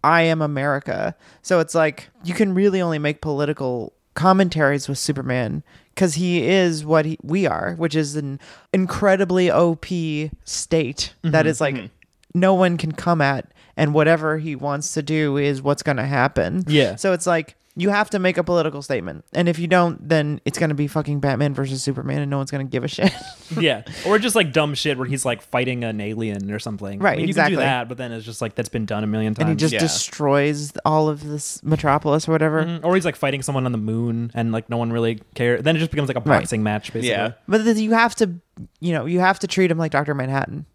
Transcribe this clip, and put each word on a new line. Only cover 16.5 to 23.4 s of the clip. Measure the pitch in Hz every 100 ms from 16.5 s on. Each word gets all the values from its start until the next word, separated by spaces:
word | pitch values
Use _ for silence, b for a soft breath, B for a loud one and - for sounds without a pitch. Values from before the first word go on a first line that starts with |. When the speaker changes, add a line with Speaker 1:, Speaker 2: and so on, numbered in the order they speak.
| 180 170
Speaker 2:
Yeah. | 151 120 92
Speaker 1:
So | 196
it's | 180 180
like | 170 156 _ _ -
you | 185
have | 202 208
to | 202
make | 185 180
a |
political | 175 175 160 143
statement, | 143 127 87 76 -
and | - 175
if | 160
you | 170
don't, | 180 175 165 147
then | 160 147 147
it's | - -
gonna | 160
be | 143 147
fucking | 156 143 147
Batman | 139 131 143
versus | 139 135 135
Superman, | - 131 123 143
and | 143
no | 139
one's | 135
gonna | 143 135
give | 131
a | 123
shit. | - 196 719
<laughs> | 762 740